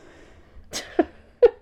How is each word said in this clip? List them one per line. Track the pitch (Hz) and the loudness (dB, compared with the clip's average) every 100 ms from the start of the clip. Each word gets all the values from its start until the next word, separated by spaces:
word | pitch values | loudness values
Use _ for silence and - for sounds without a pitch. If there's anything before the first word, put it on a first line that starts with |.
| - - - - - - - | -20 -20 -20 -20 -20 -20 -12
<laughs> | - - - - - - - 466 - | -12 -4 0 0 -2 -20 6 6 6